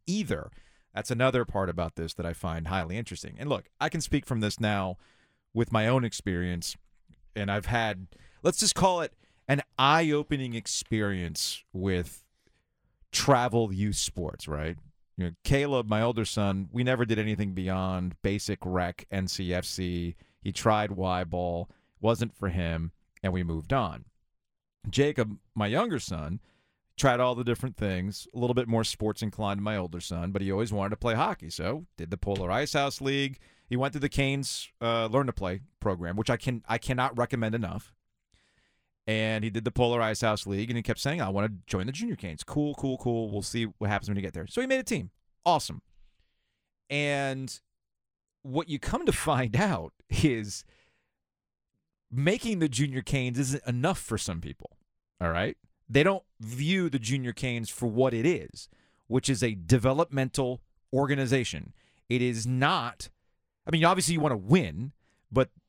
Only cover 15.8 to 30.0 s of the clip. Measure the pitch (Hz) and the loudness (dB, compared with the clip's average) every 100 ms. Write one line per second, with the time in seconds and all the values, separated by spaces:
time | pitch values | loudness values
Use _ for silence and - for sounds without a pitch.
15.8 | 107 107 117 113 107 - 101 95 95 120 | 2 2 2 2 0 0 0 0 -2 -2
16.8 | 123 127 120 107 107 104 101 92 92 92 | 2 2 2 2 0 0 -2 -2 -2 0
17.8 | 95 92 90 - 101 101 - 98 92 90 | 0 -2 -4 -2 -2 -2 -2 -4 -2 0
18.8 | 87 - - 98 92 - 90 87 - - | 0 -4 -8 -4 -4 -4 -2 -2 -2 -4
19.8 | 90 87 85 - _ _ 107 90 113 107 | -4 -2 -4 -8 _ _ -8 0 4 4
20.8 | 104 92 92 90 90 87 87 85 - - | 2 -2 0 0 -2 -2 -2 -4 -6 -12
21.8 | _ - 107 113 117 - 98 87 85 82 | _ -2 2 2 0 -2 -2 0 0 -2
22.8 | 82 - _ - 98 90 85 80 78 135 | -4 -8 _ -6 -2 0 -2 -4 0 0
23.8 | 98 - - _ _ _ _ _ _ _ | 0 -4 -16 _ _ _ _ _ _ _
24.8 | 104 113 143 151 110 101 _ - 104 127 | -4 2 2 2 -2 -4 _ -2 0 2
25.8 | 233 147 - 82 76 95 _ _ _ _ | 0 -2 -4 -6 -6 -8 _ _ _ _
26.8 | _ - 135 123 127 120 120 117 - - | _ 0 2 4 4 2 0 0 -2 -4
27.8 | 104 92 95 101 - - 120 120 120 113 | -2 -2 -4 -6 -10 -2 0 2 2 2
28.8 | 113 - 107 101 110 - 104 101 101 107 | 2 0 -2 -2 -4 -2 -2 -2 -2 -2
29.8 | 90 87 | -4 -6